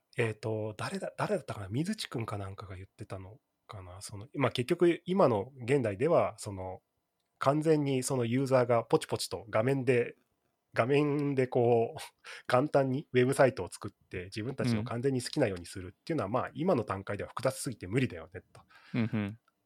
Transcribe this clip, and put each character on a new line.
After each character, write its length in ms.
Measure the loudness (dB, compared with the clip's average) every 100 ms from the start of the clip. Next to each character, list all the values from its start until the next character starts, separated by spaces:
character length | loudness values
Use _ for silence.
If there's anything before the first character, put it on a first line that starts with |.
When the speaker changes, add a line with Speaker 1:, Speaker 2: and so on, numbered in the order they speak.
| _ -2
Speaker 1:
え 140 | -2
ー 80 | -2
と、 340 | -4 -4 -4 -6
誰 200 | -6 -6
だ、 160 | -6 -4
誰 180 | -2 -2
だ 60 |
っ 40 | -4
た 100 | -10
か 60 |
な？ 60 | -6
水 260 | -4 -2 -6
地 120 | -8
く 120 | -6
ん 60 | -6
か 120 | -6
な 100 | -8
ん 80 | -10
か 100 | -14
が 80 | -14
言 100 | -16
っ 20 |
て 180 | -18 -14
た 120 | -12
の 200 | -14 -20 _ _ -18
か 140 | -16
な？ 200 | -14 -16
そ 160 | -14 -14
の、 100 | -10 -2
ま 140 | 0
あ、 20 |
結 160 | 0 -2
局 340 | 2 4 2 0
今 220 | 4 4
の 240 | 4 -2 -8
現 200 | 0 2
代 140 | 2 0
で 100 | 2
は、 280 | 4 2 -2
そ 160 | -10
の、 280 | -8 -8 -10 _ _ _ _ _ _
完 220 | 2 2
全 220 | 4 4
に 200 | 2 0
そ 140 | 0 0
の 80 | 2
ユ 180 | 0
ー 20 | 4
ザ 140 | 4
ー 40 | 6
が 160 | 2
ポ 160 | 4 0
チ 80 | 2
ポ 100 | -4
チ 120 | -4
と 160 | -8 -2
画 140 | 0
面 200 | 2 2
で、 320 | 4 2 2 -6 _ _ _ _ _
画 120 | 0 2
面 480 | 4 2 0 0
で 140 | 0 2
こ 480 | 4 4 4 2 -4
う、 20 | -14 _
<laughs> 240 | -18 -14 2
簡 200 | 2 4
単 220 | 2 2
に 180 | -2 0
ウ 40 | 2
ェ 60 | 4
ブ 80 |
サ 120 | 6 4
イ 60 |
ト 100 | 4
を 60 | -6
作 200 | -10 -14
っ 180 | -14 _
て、 160 | -12 -10
自 180 | -8
分 120 | -6 -4
た 100 | -2
ち 80 |
の 100 | 0
完 180 | -2 -2
全 120 | -2
に 80 | -2
好 80 | -2
き 100 | 0
な 80 | 0
よ 80 | -2
う 40 |
に 60 | -8
す 140 | -12
る 160 | -14 -12
っ 40 |
て 100 | -6
い 20 | -4
う 20 |
の 60 |
は、 40 | -2
Speaker 2:
う 20 |
ん。 40 |
Speaker 1:
ま 60 | -2 -2
あ、 60 |
今 220 | -2 0 2
の 80 |
段 200 | 0 -6
階 140 | -6 -6
で 60 |
は 60 | -8
複 140 | -2
雑 140 | -2 -2
す 120 | -6
ぎ 80 | -8
て 80 | -4
無 140 | 0
理 80 | 0
だ 100 | -4
よ 100 | -12
ね、 80 | -16 -18
と。 80 | -20 _ -20 -8 -4
Speaker 2:
う 40 |
ん、 100 | -2
う 40 | -2
ん。 220 | -4 -8 _ _